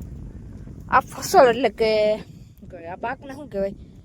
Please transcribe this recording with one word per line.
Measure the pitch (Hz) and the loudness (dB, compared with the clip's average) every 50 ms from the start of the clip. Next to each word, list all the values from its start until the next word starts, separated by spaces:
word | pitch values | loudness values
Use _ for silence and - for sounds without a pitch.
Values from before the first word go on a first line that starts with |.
| - - - - - - - - - - - - - - - - - - | -12 -12 -12 -12 -14 -14 -14 -14 -16 -14 -16 -16 -16 -16 -14 -14 -8 0
આ | - 254 | 0 0
ફસલ | - - - - - - - 370 269 247 | 0 0 -10 -10 -8 4 8 8 8 8
એટલે | 226 240 269 214 | 8 4 2 0
કે, | 208 - 226 220 220 214 214 214 214 214 - - - - - - - - | 2 2 2 2 4 4 4 2 2 0 -4 -14 -18 -20 -20 -20 -20 -20
શું | - - | -20 -18
કહેવાય, | - 170 165 165 | -16 -16 -12 -12
આ | 180 | -12
પાકને | 185 - 233 262 262 285 277 262 | -8 -6 -8 -8 -8 -12 -16 -14
શું | - 196 - | -14 -14 -10
કહેવાય? | - 196 196 196 202 - - - - - | -6 -4 -4 -4 -4 -8 -18 -20 -20 -20